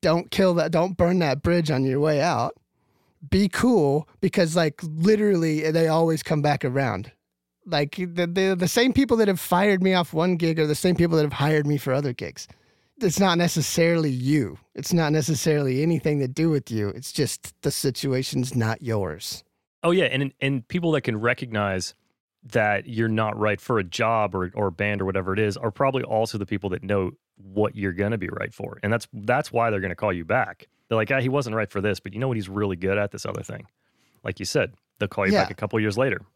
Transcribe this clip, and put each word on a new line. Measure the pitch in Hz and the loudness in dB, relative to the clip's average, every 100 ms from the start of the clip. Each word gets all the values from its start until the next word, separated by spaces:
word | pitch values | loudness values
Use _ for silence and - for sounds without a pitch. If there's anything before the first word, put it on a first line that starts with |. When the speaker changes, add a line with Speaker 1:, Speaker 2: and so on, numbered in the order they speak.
Speaker 1:
don't | 170 170 175 | 2 2 0
kill | - 190 | 2 4
that, | 175 156 | 4 2
don't | 170 180 180 | 2 0 2
burn | 175 185 | 2 4
that | 160 135 | 2 0
bridge | 170 175 156 | 2 0 2
on | 131 | 0
your | 135 131 | 2 2
way | 151 151 | 2 2
out. | 160 131 120 - _ _ _ _ _ _ 143 | 2 0 -2 -6 _ _ _ _ _ _ -2
Be | 185 202 | 2 2
cool, | - 240 233 147 143 156 _ | 2 4 4 4 2 -2 _
because, | 190 - 170 | -2 2 2
like, | 170 160 - | 2 0 -2
literally, | 165 156 180 214 208 185 165 151 156 | -10 0 2 4 4 2 2 0 0
they | 160 165 | 2 2
always | 160 165 156 | 4 2 0
come | - 156 | 0 0
back | 147 139 | 2 0
around. | 131 131 131 98 110 _ _ _ _ _ | 0 0 -2 -2 -8 _ _ _ _ _
Like, | - 160 147 | -4 -2 -2
the, | - 180 170 175 | -4 -6 -2 -2
the, | 175 190 185 | 0 0 2
the | 180 | 0
same | - 254 | 2 2
people | 247 269 233 | 2 2 2
that | 214 | 2
have | 185 | 0
fired | - 180 202 190 | 0 2 4 2
me | 190 | 2
off | 185 170 | 2 0
one | 156 175 175 | 0 0 2
gig | 165 160 | 0 0
are | 151 | 0
the | |
same | 151 185 175 | 2 0 2
people | 170 165 | 2 4
that | |
have | 151 | 2
hired | 113 143 156 147 | 0 2 2 2
me | 147 | 0
for | 139 | 0
other | 135 147 | -2 -2
gigs. | 120 85 - - - _ _ _ _ | -6 -10 -12 -18 -20 _ _ _ _
It's | 220 156 | -2 2
not | 196 170 | 4 4
necessarily | 170 - 143 - 165 170 156 | 2 0 -2 2 4 4 2
you. | 127 127 151 104 69 _ | 0 0 0 0 -6 _
It's | - 170 | -12 -2
not | 175 156 | 0 2
necessarily | 156 147 151 - 147 139 131 | 0 0 -2 0 0 0 0
anything | 160 165 156 147 | 0 0 0 0
to | 131 | -2
do | 131 165 | -2 0
with | 151 - | 0 -2
you. | 110 101 | -4 -4
It's | 104 135 | -6 -10
just | - 135 - - _ | -2 -2 -2 -14 _
the | 151 | -4
situation's | - 139 120 143 131 131 - 127 127 | -2 -4 -2 -2 -2 -2 -4 -2 0
not | 110 113 | 0 -2
yours. | 123 110 92 78 - - _ _ _ _ | -2 -2 -2 -6 -10 -12 _ _ _ _
Speaker 2:
Oh, | 170 | 2
yeah, | 180 147 | 2 2
and, | 131 139 _ | 0 -4 _
and | 139 139 - | -2 -2 -4
people | 180 170 | -2 0
that | 151 | 0
can | 127 107 | 0 -2
recognize | 117 123 123 110 101 95 90 - _ _ _ _ | 0 -2 -4 -2 -2 -2 -6 -12 _ _ _ _
that | - 123 107 101 - | -4 0 2 0 -2
you're | 113 113 | -2 0
not | 110 110 107 | 0 0 0
right | 107 101 | 0 -2
for | - 117 | -2 -2
a | |
job | 90 - 113 117 104 | -2 0 2 2 0
or, | 92 92 | -2 -4
or | 110 101 | -2 -4
a | |
band | 82 104 104 | -2 -2 -2
or | |
whatever | 95 95 92 | -2 -2 -2
it | 95 | 0
is | 107 95 | 0 -2
are | 117 | -6
probably | - 135 131 | 0 0 0
also | 123 110 110 107 | -2 -2 -2 -4
the | 98 | -6
people | 101 101 | -6 -4
that | 90 | -6
know | 95 101 92 - _ _ | -2 -2 -2 -6 _ _
what | 98 98 107 110 | -10 -2 -2 0
you're | 98 | -4
gonna | 87 101 113 | -2 -2 -2
be | 92 | -6
right | - 107 | -6 -8
for. | - - - | -8 -12 -6
And | 104 | -2
that's, | 117 - | -2 -4
that's | 113 104 127 151 | -10 -2 0 0
why | 117 117 | 0 0
they're | 104 | 0
gonna | 95 | -4
call | 87 107 | -2 -2
you | 90 | -2
back. | 82 117 113 87 - _ _ | -2 -2 -2 -6 -20 _ _
They're | 113 | -2
like, | 110 | 0
"Ah, | 135 | 0
he | 127 | 0
wasn't | 139 123 110 | -2 -2 -4
right | 104 | -4
for | 101 | -2
this, | 101 95 | -2 -2
but | - | -6
you | 101 | -6
know | 131 | -4
what | 117 | -4
he's | 95 | -4
really | 98 101 90 | -2 -2 -2
good | 95 101 | -2 0
at? | 101 | -2
This | - | -6
other | - - | -8 -8
thing." | - - - _ _ _ _ _ | -10 -14 -16 _ _ _ _ _
Like | - 101 | -10 -6
you | |
said, | 98 151 104 - _ _ | -2 0 -2 -4 _ _
they'll | 101 | -6
call | - 98 | 0 2
you | |
Speaker 1:
Yeah. | 196 | 2
Speaker 2:
back | - | 0
a | |
couple | - 104 113 | -4 -4 -2
years | 107 101 | -2 0
later. | 135 101 - | 0 -2 -8